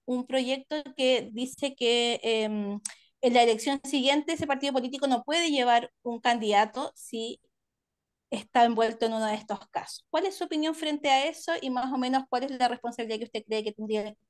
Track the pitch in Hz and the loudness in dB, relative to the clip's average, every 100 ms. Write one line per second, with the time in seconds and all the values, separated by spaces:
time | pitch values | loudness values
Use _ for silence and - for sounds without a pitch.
0 | - 247 254 262 254 269 269 302 285 262 | -6 -4 -2 -2 0 -4 -4 -8 -6 0
1 | 254 254 - 220 254 - 277 269 233 240 | 2 2 0 -6 -8 -4 -6 -2 2 2
2 | 240 233 226 220 214 214 202 208 - - | 2 0 0 0 0 -2 -4 -6 -10 -16
3 | _ _ 254 247 233 220 285 277 269 285 | _ _ 4 6 6 4 0 -2 -2 0
4 | 254 285 294 330 311 269 285 262 247 269 | 2 2 0 -2 -2 -2 0 0 -2 -2
5 | 277 247 247 320 339 285 247 233 240 _ | 0 0 0 0 2 2 4 4 2 _
6 | 240 233 247 233 214 202 214 - 196 - | -8 -2 0 0 2 4 2 0 -8 -10
7 | - 226 226 - _ _ _ _ _ _ | -12 -8 -8 -10 _ _ _ _ _ _
8 | _ _ _ 220 - 254 233 226 226 226 | _ _ _ -10 0 4 4 4 0 2
9 | 226 226 220 214 - 202 - - - - | -2 0 -2 -2 -6 -10 -8 -8 -8 -14
10 | - 320 381 381 349 311 311 320 311 294 | -4 -2 0 -2 -4 -2 -2 -2 -2 -2
11 | 294 269 285 320 - 339 262 247 254 262 | 2 4 2 -4 -4 -4 -2 -4 -2 -2
12 | 254 269 269 247 269 262 247 247 240 233 | 0 0 0 -4 -4 0 0 0 -6 -8
13 | 233 220 226 220 214 220 214 208 214 214 | -6 -6 -6 -8 -4 -4 -4 -6 -4 -2
14 | 208 208 _ | -4 -10 _